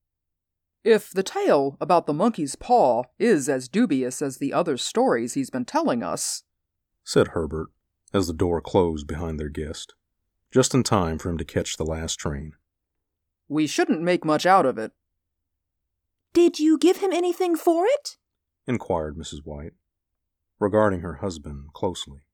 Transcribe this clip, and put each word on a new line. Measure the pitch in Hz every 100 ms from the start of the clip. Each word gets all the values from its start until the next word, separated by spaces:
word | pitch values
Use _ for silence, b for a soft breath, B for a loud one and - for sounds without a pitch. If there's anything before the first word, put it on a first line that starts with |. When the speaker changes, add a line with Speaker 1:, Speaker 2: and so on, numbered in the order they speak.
| _ _ _ _ _ _ _ _
Speaker 1:
"If | 208 220 -
the | 190
tale | 190 392 392 156 139 -
about | 156 170 -
the |
monkey's | 147 226 220 139 -
paw | - 240 143 113 - _
is | 233 170 135
as | 131 127
dubious | 196 247 135 123 -
as | 143 131
the | 139
other | 147 170 127
stories | - - 254 127 120
he's | 139 131
been | 127 123
telling | 294 294 120
us," | 90 85 - - - _ _ _ _ _
Speaker 2:
said | - - 101
Herbert, | - 78 78 80 _ _ _ _
as | 101 87
the |
door | 78 92 82
closed | - 104 87 78 73
behind | 76 85 76
their | 73
guest, | 73 73 71 - _ _ _ _ _ _
just | 127 127 131
in |
time | 113 107 82 80
for | 92
him | 80
to | 80
catch | 95 87 -
the | 80
last | 80 82 -
train. | 85 71 76 - _ _ _ _ _ _ _ _ _
Speaker 1:
"We | 147 147
shouldn't | - 359 180
make | 170 175
much | 160 151 175
out | 190 139
of | 110
it." | 110 - _ _ _ _ _ _ _ _ _ _ _ _ _
Speaker 3:
"Did | 339 349 339
you | 311 302
give | 339 370
him | 381
anything | 339 359 339 359 330
for | 359 330 403
it?" | 587 - - _ _ _ _ -
Speaker 2:
inquired | 117 - 87 78 80
Missus | - 76
White, | 76 73 82 - _ _ _ _ _ _ _ _
regarding | 104 107 107 92
her | 85 69
husband | 101 80 78 71 71
closely. | - 98 87 - 69 _